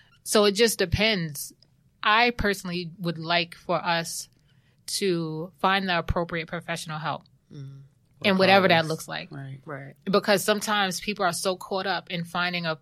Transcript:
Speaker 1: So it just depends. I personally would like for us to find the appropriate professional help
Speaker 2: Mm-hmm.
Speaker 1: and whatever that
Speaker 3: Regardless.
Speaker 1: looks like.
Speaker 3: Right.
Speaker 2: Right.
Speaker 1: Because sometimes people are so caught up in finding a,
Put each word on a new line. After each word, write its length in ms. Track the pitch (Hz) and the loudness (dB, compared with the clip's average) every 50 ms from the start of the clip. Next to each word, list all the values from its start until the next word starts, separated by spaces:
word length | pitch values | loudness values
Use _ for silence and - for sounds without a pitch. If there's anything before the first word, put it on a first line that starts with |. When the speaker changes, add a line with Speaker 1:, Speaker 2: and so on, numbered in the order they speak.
| _ _ _ _ - | _ _ _ _ -6
Speaker 1:
So 200 | - - 220 208 | 0 2 4 4
it 60 | 208 196 | 4 4
just 240 | 196 240 226 - - | 4 2 2 2 0
depends. 760 | 196 175 - - 208 220 220 185 165 156 143 - - - - _ _ _ _ _ _ _ _ _ - | -2 0 0 2 2 2 2 0 -2 -6 -8 -10 -12 -14 -16 _ _ _ _ _ _ _ _ _ 0
I 280 | 214 214 226 240 240 | 2 4 4 4 4
personally 600 | 240 - - 202 196 196 - 180 175 180 180 165 160 214 | 2 0 0 -2 -2 -2 -4 -6 -6 -6 -6 -8 -10 -8
would 180 | 180 170 160 160 | -6 -6 -4 -4
like 380 | 160 165 175 175 170 170 - | -2 0 0 0 0 -2 -6
for 200 | - - - 175 - | -10 -6 -4 -2 -2
us 500 | - 180 170 165 165 170 - - - - _ _ _ _ _ _ _ _ _ _ _ - | 0 0 0 -2 -2 -4 -8 -12 -12 -14 _ _ _ _ _ _ _ _ _ _ _ -8
to 640 | - - 208 190 175 170 165 156 156 156 165 190 - _ | -6 -2 0 0 0 0 -2 -4 -6 -8 -8 -10 -6 _
find 280 | - 190 196 196 196 185 | 2 2 2 2 2 0
the 120 | 175 170 | 0 0
appropriate 480 | 165 - - 185 170 170 175 165 156 - | 0 0 0 -2 -2 -4 -4 -6 -8 -8
professional 520 | 180 170 165 - 170 165 - 165 156 151 | -8 -10 -8 -8 -8 -8 -8 -8 -10 -8
help 240 | 151 156 139 - - _ _ _ _ _ - | -6 -6 -6 -8 -10 _ _ _ _ _ -18
Speaker 2:
Mm-hmm. 260 | 147 135 135 135 139 - - _ _ _ _ _ - - | -16 -16 -16 -16 -20 -20 -20 _ _ _ _ _ -2 2
Speaker 1:
and 120 | 208 190 190 | 2 4 6
whatever 300 | 190 185 190 196 185 190 | 6 8 8 8 8 6
that 80 | 175 | 6
Speaker 3:
Regardless. 140 | 165 160 156 | 4 4 2
Speaker 1:
looks 180 | 160 160 - - | -2 -6 -6 -8
like. 240 | 160 156 170 175 | -10 -10 -10 -12
Speaker 3:
Right. 280 | 151 139 139 135 135 - - | -12 -14 -12 -12 -14 -14 -14
Speaker 2:
Right. 280 | 165 147 135 139 143 - _ - | -14 -14 -14 -14 -16 -20 _ -4
Speaker 1:
Because 380 | - 185 202 196 - 202 185 190 | 0 0 2 4 4 2 4 4
sometimes 560 | - 214 208 - - 208 208 196 190 175 - | 2 0 0 0 -2 0 0 0 0 -2 -4
people 260 | - 214 208 - 202 | -6 -6 -4 0 0
are 80 | 175 165 | 0 0
so 220 | - - 190 185 | 0 -2 -2 -2
caught 320 | 180 - - 208 190 185 196 | -4 -4 -6 -6 -4 -2 -2
up 240 | 180 170 175 - | -4 -4 -4 -6
in 140 | 185 175 170 | -8 -8 -8
finding 400 | 170 - 180 175 180 175 175 170 165 | -6 -4 -2 -2 -2 -2 -2 -4 -4
a, 100 | 160 156 | -4 -6